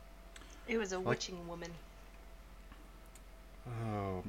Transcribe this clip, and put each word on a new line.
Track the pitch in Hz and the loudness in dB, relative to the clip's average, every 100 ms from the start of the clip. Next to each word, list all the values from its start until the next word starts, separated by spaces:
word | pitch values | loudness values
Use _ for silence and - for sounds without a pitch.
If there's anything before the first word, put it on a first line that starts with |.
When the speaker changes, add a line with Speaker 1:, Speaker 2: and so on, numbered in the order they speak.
| - - - - - - - | -12 -12 -12 -12 -12 -8 2
Speaker 1:
It | 226 | 4
was | 202 | 6
a | 185 | 6
Speaker 2:
Like | 185 | 8
Speaker 1:
witching | 185 - 180 170 | 6 6 0 -2
woman. | 170 170 170 - - - - - - - - - - - - - - - - - - 127 | -2 -4 -6 -8 -12 -12 -12 -12 -12 -12 -12 -12 -12 -12 -12 -12 -12 -12 -12 -12 -8 -4
Speaker 2:
Oh, | 117 113 104 98 92 | 0 4 4 6 4